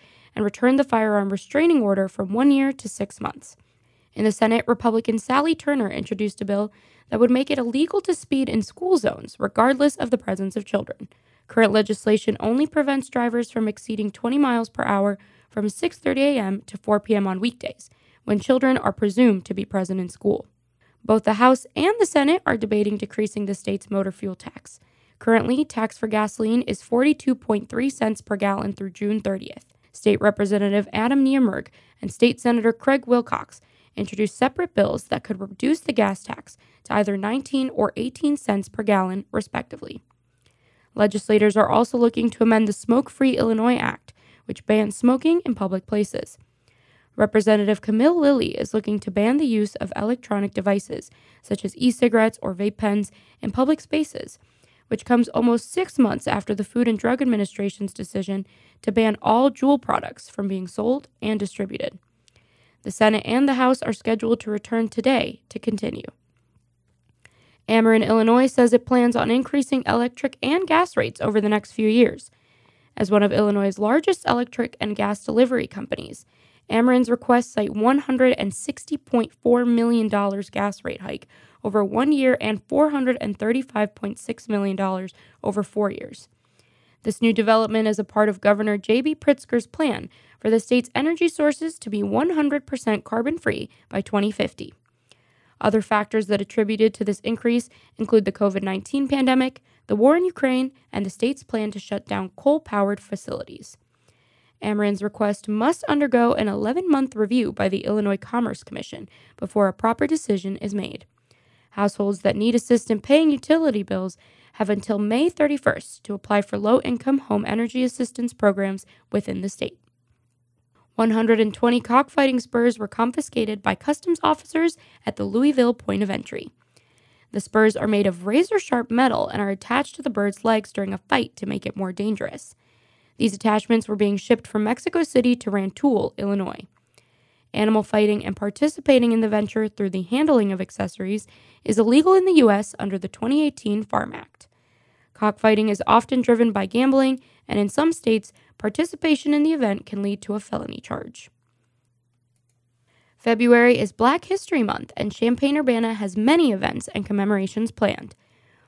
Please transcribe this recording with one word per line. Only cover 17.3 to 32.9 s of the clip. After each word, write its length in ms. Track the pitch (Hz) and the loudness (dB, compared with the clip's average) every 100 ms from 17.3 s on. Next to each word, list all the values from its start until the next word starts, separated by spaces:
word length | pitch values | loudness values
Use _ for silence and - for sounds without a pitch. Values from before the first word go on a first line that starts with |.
| 185 | -2
weekdays, 500 | 233 - - - - _ _ _ | -4 -6 -12 -12 -20 _ _ _
when 140 | - 208 | -4 -2
children 400 | - 254 262 262 | 2 2 4 2
are 140 | - | 0
presumed 520 | 196 208 190 247 190 | -2 -2 4 4 4
to 80 | - | -2
be 140 | 190 202 | -8 -6
present 340 | 196 185 185 | -4 -4 -6
in 80 | 180 | -6
school. 380 | - 202 214 - _ _ _ _ _ | -4 -2 -2 -4 _ _ _ _ _
Both 200 | - 220 | 0 2
the 100 | 214 | 2
House 320 | 214 247 262 - - | 4 4 4 0 -2
and 160 | 330 466 | 0 2
the 80 | 403 | 2
Senate 340 | 302 277 359 - | 2 2 2 0
are 100 | 226 | -2
debating 400 | 208 208 208 202 | 0 0 0 -2
decreasing 480 | 202 - 214 - | -8 -4 -4 -4
the 100 | 202 | -6
state's 360 | 196 - 196 - | -6 -6 -8 -4
motor 220 | 196 196 | -4 -4
fuel 240 | 185 202 185 | -6 -10 -12
tax. 440 | - - - - _ _ _ _ | -16 -20 -20 -20 _ _ _ _
Currently, 460 | - 226 - 254 302 | 2 2 2 0 -2
tax 320 | - 220 - | -2 -4 -4
for 80 | 220 | -4
gasoline 560 | 214 214 - 220 240 | -2 -2 -2 -2 0
is 180 | 254 202 | -2 -6
forty-two 540 | - 233 277 302 - | -2 2 2 2 0
point 340 | 254 - 214 - | -4 -2 -4 -2
three 220 | 233 269 | -4 -4
cents 320 | - 220 214 | -2 -4 -4
per 140 | - 202 | -6 -2
gallon 360 | 202 196 202 | -2 -2 -6
through 180 | 196 196 | -8 -10
June 300 | 175 202 214 | -6 -4 -2
thirtieth. 460 | 208 190 - - _ _ _ | -4 -6 -8 -18 _ _ _
State 300 | - - 202 | -4 0 2
Representative 680 | 208 208 208 202 202 202 202 | 2 2 0 0 2 0 -2
Adam 300 | 208 233 277 | -2 0 2
Niemerg 460 | 262 269 240 - - _ _ - | 4 4 2 0 -8 _ _ -12
and 100 | 196 | -8
State 300 | - 240 233 | 2 2 2
Senator 320 | 240 240 220 | 0 2 2
Craig 320 | 226 - | 0 0